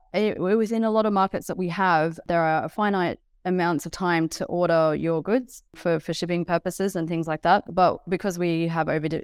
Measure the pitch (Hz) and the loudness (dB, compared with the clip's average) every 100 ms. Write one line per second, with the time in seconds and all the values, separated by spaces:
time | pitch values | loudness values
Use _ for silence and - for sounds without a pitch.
0 | _ 175 214 - 185 226 214 226 226 220 | _ -2 0 0 0 2 2 0 2 2
1 | 214 196 190 175 - 180 180 170 190 165 | 2 2 0 -2 -6 -4 -4 0 2 4
2 | 160 165 - 170 160 156 147 - 208 196 | 2 -2 -2 2 2 0 -2 -2 0 2
3 | 170 - _ _ 180 180 170 165 170 - | 0 -2 _ _ -2 0 2 0 -4 -4
4 | 180 170 160 - - 175 175 165 160 151 | 0 2 0 -2 -4 0 2 4 4 2
5 | 160 165 165 240 247 - _ - 175 160 | 0 -2 0 0 -2 -12 _ -6 -2 -2
6 | - - 170 175 175 170 185 - 196 185 | -2 -6 -4 -2 -2 -2 -2 -4 -4 -2
7 | 165 170 165 156 170 202 - 175 175 - | -4 -4 -4 -2 2 2 2 2 2 2
8 | - 180 208 175 175 165 165 165 156 160 | -4 -4 -4 -2 -2 0 -2 -2 -2 -2
9 | 156 156 | -2 -4